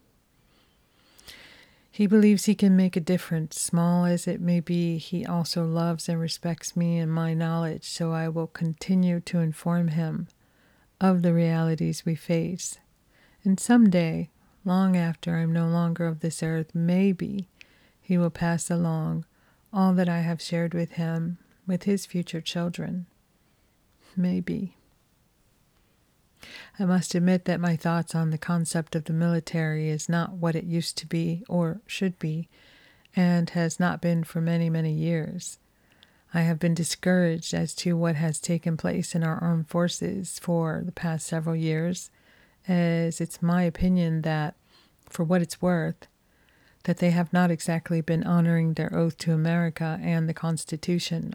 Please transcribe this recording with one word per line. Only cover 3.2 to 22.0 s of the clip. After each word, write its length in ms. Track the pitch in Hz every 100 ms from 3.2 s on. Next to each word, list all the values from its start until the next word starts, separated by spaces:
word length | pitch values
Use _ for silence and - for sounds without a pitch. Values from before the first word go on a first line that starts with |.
| - 160 156 -
small 460 | - 170 170 175 175
as 220 | 175 180
it 120 | -
may 200 | 175 175
be. 400 | 160 175 170 165
He 260 | - 175 -
also 400 | 175 160 175 165
loves 420 | 165 170 165 -
and 120 | 165
respects 580 | 165 - 170 160 - 175
me 220 | 170 170
and 120 | 160
my 220 | 165 165
knowledge, 520 | 160 165 165 165 - -
so 260 | - 165
I 180 | 160 160
will 180 | 160 160
continue 720 | - 165 156 - 185 180 175
to 180 | - 175
inform 500 | 160 151 175 175 170
him 380 | 160 160 156 175 _ _ _ _ _ _ -
of 220 | 190 185
the 100 | 175
realities 720 | 170 165 165 165 160 165 156 170
we 100 | 160
face. 640 | - 165 165 180 - - _ _ _ _ _ _
And 160 | 196 190
someday, 720 | - 240 214 175 165 165 170 _ _ _ 190
long 300 | 185 190 180
after 380 | 165 160 170 165
I'm 180 | 165
no 140 | 165 165
longer 400 | 170 170 165 170
of 140 | 160
this 200 | 165 -
earth, 320 | 160 160 156
maybe 760 | 170 170 180 196 180 - 202 - - - _ _ _
he 160 | - 175
will 140 | 170
pass 400 | - 170 170 -
along 520 | 170 165 160 160 160 - _ _ _ _
all 220 | 196 190
that 160 | 185 180
I 120 | 170
have 200 | 165 165
shared 320 | - 170 170
with 200 | 170 165
him, 440 | - 165 165 165 175 _ _ 185
with 160 | 180
his 240 | 202 196